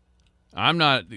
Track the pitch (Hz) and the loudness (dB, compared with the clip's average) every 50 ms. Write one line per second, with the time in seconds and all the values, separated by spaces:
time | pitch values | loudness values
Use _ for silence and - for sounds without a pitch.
0 | _ _ _ _ _ _ _ _ _ _ - - 107 143 165 170 156 147 139 117 | _ _ _ _ _ _ _ _ _ _ -8 -2 -2 0 0 2 2 2 2 0
1 | 87 87 110 | -2 -6 -16